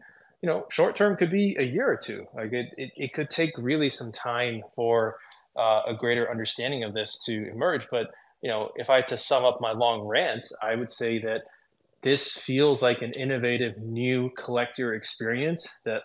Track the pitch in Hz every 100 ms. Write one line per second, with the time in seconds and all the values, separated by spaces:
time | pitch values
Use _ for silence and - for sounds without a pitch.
0 | - - _ _ 175 - - - 180 -
1 | 208 190 170 196 202 165 127 151 262 131
2 | - 101 95 120 110 120 120 - 131 -
3 | 139 - 147 - 160 139 123 156 143 -
4 | 117 - 123 120 123 113 - - 117 117
5 | 110 - - - _ - 113 107 113 110
6 | 120 120 113 117 110 - 123 139 110 107
7 | 104 - - 110 98 113 165 151 - -
8 | 87 - _ _ 127 110 104 - 120 131
9 | 123 120 - 135 123 123 117 110 120 113
10 | 104 120 175 113 - - 110 113 120 -
11 | 117 113 110 110 - _ _ _ _ _
12 | 131 139 - - - 131 147 123 123 120
13 | 120 131 135 131 120 120 120 104 113 113
14 | 127 127 127 - - 120 123 - 123 110
15 | - - 113 120 151 170 - - 113 110